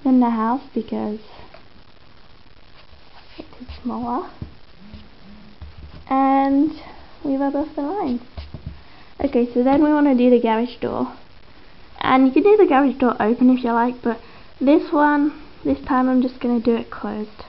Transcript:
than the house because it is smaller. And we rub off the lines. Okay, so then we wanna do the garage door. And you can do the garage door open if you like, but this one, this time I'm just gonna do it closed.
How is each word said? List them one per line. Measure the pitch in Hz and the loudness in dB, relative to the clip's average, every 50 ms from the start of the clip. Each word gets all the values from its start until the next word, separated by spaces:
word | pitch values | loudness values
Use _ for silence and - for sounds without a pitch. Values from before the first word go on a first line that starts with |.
| - | 2
than | 269 254 254 | 2 2 4
the | 247 240 | 2 2
house | 233 220 220 226 247 269 - - - | 0 -2 -2 -2 -2 -4 -6 -8 -8
because | 233 220 - 220 214 220 214 214 214 - - - - - - - - - - - - - - - - - - - - - - - - - - - - - - - - - - - - - - - - - - - - | -8 -8 -6 -8 -6 -6 -8 -8 -10 -14 -20 -20 -20 -20 -20 -20 -20 -20 -20 -20 -20 -20 -20 -20 -20 -20 -20 -20 -20 -20 -20 -20 -20 -20 -20 -20 -20 -20 -20 -20 -20 -20 -20 -20 -20 -20 -20 -20 -20 -20 -20 -20 -20
it | - - - - | -20 -20 -18 -20
is | 254 - - - | -18 -18 -18 -12
smaller. | - 247 220 220 247 233 240 294 370 - - - - - - - - - - - 196 208 214 214 214 - - - - 196 208 - 214 214 208 - - - - - - - - - - - | -10 -8 -8 -6 -6 -6 -6 -6 -6 -10 -14 -16 -16 -16 -16 -20 -20 -20 -20 -20 -20 -20 -20 -20 -20 -20 -20 -20 -20 -20 -20 -20 -20 -20 -20 -20 -20 -20 -18 -18 -20 -18 -18 -20 -6 -2
And | 269 269 269 269 269 269 269 277 277 277 294 311 - - - - - - - - - - | 0 2 2 2 2 2 2 2 2 2 2 0 -2 -8 -18 -20 -20 -20 -20 -20 -20 -10
we | - 294 269 | -6 -4 -2
rub | 269 277 277 277 | -2 -2 -2 -2
off | 277 311 - - | -4 -6 -4 -6
the | - | -8
lines. | 285 294 381 415 381 269 240 240 - - - - - - - - - - - - - - - - - - - - | -6 -4 -4 -4 -4 -4 -4 -6 -8 -14 -16 -16 -16 -16 -18 -16 -14 -16 -16 -16 -20 -20 -20 -20 -20 -20 -8 -4
Okay, | - - - 240 240 240 | -4 0 0 0 0 0
so | - 247 | 0 0
then | 247 262 277 294 | 2 2 4 4
we | 302 302 | 4 4
wanna | 302 294 294 294 262 | 4 4 4 4 4
do | 240 247 254 | 4 6 6
the | 247 233 | 4 4
garage | - 226 220 220 240 240 - - | 4 2 0 0 -2 -4 -6 -8
door. | - 113 - 113 254 247 - - - - - - - - - - - - - - - - - - | -6 -6 -4 -4 -6 -6 -8 -18 -20 -20 -20 -20 -20 -20 -20 -20 -20 -20 -20 -20 -20 -20 -14 -6
And | - - 262 262 269 | 0 2 4 4 4
you | 262 | 4
can | 254 311 403 | 4 4 6
do | 403 427 | 6 6
the | 415 381 | 6 6
garage | - 285 262 285 269 - - | 4 4 2 2 2 0 0
door | 254 240 - - | 0 0 0 0
open | 202 214 240 247 254 254 | 0 0 2 4 4 4
if | 262 254 254 | 4 4 0
you | 233 | -2
like, | 233 233 233 247 247 247 | 0 0 0 -2 -4 -4
but | - 240 220 - - - - - - - - - | -4 -4 -4 -4 -10 -20 -20 -20 -20 -20 -10 -2
this | 277 277 302 359 - - | 2 4 4 4 2 0
one, | 339 294 294 294 294 294 285 302 - - - - - - - | 0 2 2 4 4 2 0 0 -2 -6 -18 -20 -20 -6 -4
this | 294 277 277 - | -4 -4 -4 -2
time | - 262 254 254 254 | -2 0 0 0 2
I'm | 254 254 | 2 2
just | 247 254 - - | 0 0 -4 -6
gonna | - 240 240 240 | -4 -2 -2 0
do | 226 240 233 | 0 0 0
it | 226 233 - | 0 -4 -10
closed. | - - - 208 208 214 214 214 - - - | -14 -12 -10 -10 -8 -8 -10 -12 -14 -20 -20